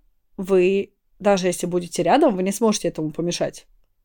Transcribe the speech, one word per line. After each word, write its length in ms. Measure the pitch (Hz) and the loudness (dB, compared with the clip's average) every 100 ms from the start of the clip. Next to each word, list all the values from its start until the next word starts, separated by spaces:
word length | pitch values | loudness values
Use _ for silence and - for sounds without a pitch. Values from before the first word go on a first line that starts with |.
| _ _ _ - | _ _ _ -12
вы, 540 | 190 190 180 196 - _ _ _ | 0 2 4 0 -4 _ _ _
даже 280 | 202 196 185 | 2 2 0
если 180 | 175 185 | -2 -4
будете 360 | 180 175 - | -4 -4 -2
рядом, 320 | 165 247 311 185 | 2 4 4 2
вы 60 | |
не 100 | 190 | -2
сможете 360 | 196 226 208 170 | 0 0 0 -4
этому 220 | - 156 | -4 -6
помешать. 560 | 147 170 170 151 - _ _ _ _ | -4 -6 -4 -6 -8 _ _ _ _